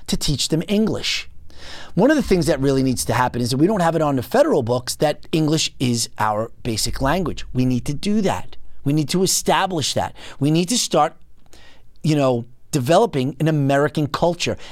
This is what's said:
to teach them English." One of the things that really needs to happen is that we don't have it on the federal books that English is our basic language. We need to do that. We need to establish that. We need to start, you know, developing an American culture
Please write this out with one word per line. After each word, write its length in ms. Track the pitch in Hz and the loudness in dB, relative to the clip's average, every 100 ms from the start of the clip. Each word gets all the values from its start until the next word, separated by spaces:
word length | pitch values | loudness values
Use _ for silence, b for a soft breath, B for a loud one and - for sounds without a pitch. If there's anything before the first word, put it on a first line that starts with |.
| - | -4
to 120 | 202 | -2
teach 300 | - 135 - | 0 0 0
them 140 | 156 175 | -2 0
English." 600 | 202 214 107 - - - - - B B B B | 0 2 0 -4 -4 -8 -12 -14 B B B B
One 160 | - 247 | 4 4
of 60 | 311 | 4
the 60 | |
things 220 | - 185 | 4 2
that 160 | 151 143 | 2 2
really 220 | 139 135 | 2 2
needs 240 | 135 120 - | 2 0 0
to 80 | |
happen 260 | 117 127 120 | 2 2 0
is 80 | 120 | -2
that 60 | 131 | 2
we 100 | 170 | 2
don't 140 | 214 | 4
have 160 | 165 160 | 2 2
it 60 | |
on 140 | 151 135 | 0 0
the 60 | |
federal 400 | - 240 311 185 | 2 2 4 2
books 320 | 117 123 - - | 2 -2 -2 0
that 300 | 151 147 - | 0 0 -2
English 400 | 165 151 156 - - | 0 2 0 -2 -2
is 300 | 127 117 - - | 0 0 -2 -2
our 320 | 107 107 113 - | 0 0 -4 -6
basic 380 | 120 110 - - | -6 -2 -2 0
language. 460 | 135 175 151 - - | 0 0 -2 -4 -4
We 100 | 127 | 0
need 220 | 127 123 123 | 0 0 -2
to 80 | |
do 260 | 143 202 208 | -2 0 0
that. 360 | 190 92 - - - - | 0 -2 -4 -8 -8 -4
We 80 | - | 0
need 160 | 156 147 | 0 0
to 140 | 175 | 0
establish 720 | 190 - - 160 185 175 127 | 2 0 2 2 0 -2 -2
that. 200 | - 90 B B B | -2 -4 B B B
We 120 | 139 | 2
need 180 | 160 180 | 2 2
to 100 | 247 | -2
start, 360 | - 160 143 - - - - b b b - - | 2 2 2 -2 -18 -18 -18 b b b -18 -4
you 140 | - 151 | 0 4
know, 280 | 135 120 120 - - | 4 0 -4 -14 -4
developing 640 | 151 123 175 226 143 127 - | -2 4 4 4 0 -2 0
an 80 | 156 | 2
American 600 | 156 139 139 147 156 143 | 2 2 2 2 0 -2
culture 500 | - 175 165 127 110 B | 0 0 0 -4 -4 B